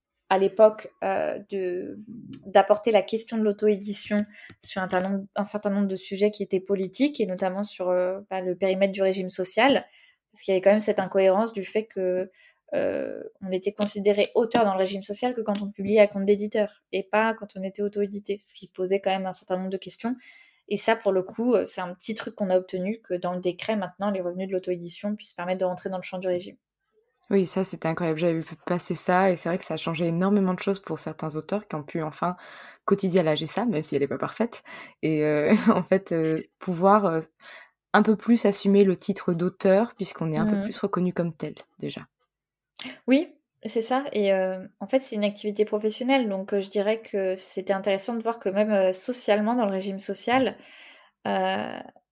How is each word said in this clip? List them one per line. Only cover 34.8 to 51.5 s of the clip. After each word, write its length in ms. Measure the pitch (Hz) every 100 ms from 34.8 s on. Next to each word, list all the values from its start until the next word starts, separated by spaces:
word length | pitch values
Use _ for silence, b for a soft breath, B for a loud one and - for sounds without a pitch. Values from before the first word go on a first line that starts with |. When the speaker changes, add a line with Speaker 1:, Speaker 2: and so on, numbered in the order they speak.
| B B
Speaker 2:
Et, 220 | 156 156
euh, 300 | 151 151 151
<laughs> 200 | 208 180
en 80 | 180
fait, 300 | - 190 196
euh, 300 | 165 160 160 - _
pouvoir, 480 | - 170 190 208 190
euh, 140 | 160 160 _ B B B B _
un 100 | 196
peu 140 | 214 214
plus 280 | - 233
assumer 400 | 202 196 196 196
le 120 | 196 180
titre 380 | - 196 -
d'auteur, 600 | 170 180 - 190 190 233
puisqu'on 380 | - 185 - 165
est 40 | 156
un 100 | 214
peu 100 | 208
Speaker 1:
Mhm. 80 |
Speaker 2:
plus 140 | 202 190
reconnu 340 | 196 196 180
comme 220 | 180 170
tel, 200 | - 156 - - _
déjà. 240 | 147 - 151 _ _ _ _ _ _ - 262 B -
Speaker 1:
Oui, 260 | 269 349 - _ _
c'est 160 | 220 233
ça. 240 | 220 254 285
Et, 220 | - 202
euh, 320 | 190 185 185 - -
en 60 | 196
fait, 120 | 262
c'est 160 | 262
une 100 | 214
activité 400 | 208 202 214 208
professionnelle, 640 | 208 214 214 214 247 269 226
donc, 240 | 196 196
euh, 80 | 202
je 80 | 196
dirais 320 | 208 196 220
que 360 | - 202 190 190
c'était 360 | - - 185
intéressant 420 | 190 202 196 220
de 80 | 233
voir 180 | 220 233
que 100 | 202
même, 220 | 190 214
euh, 200 | 202 190
socialement, 640 | 185 - 247 - 208 214
dans 120 | 247 208
le 60 |
régime 280 | 190 196 190
social, 580 | - 196 - 254 233 - B B B B B B -
euh, 520 | 196 190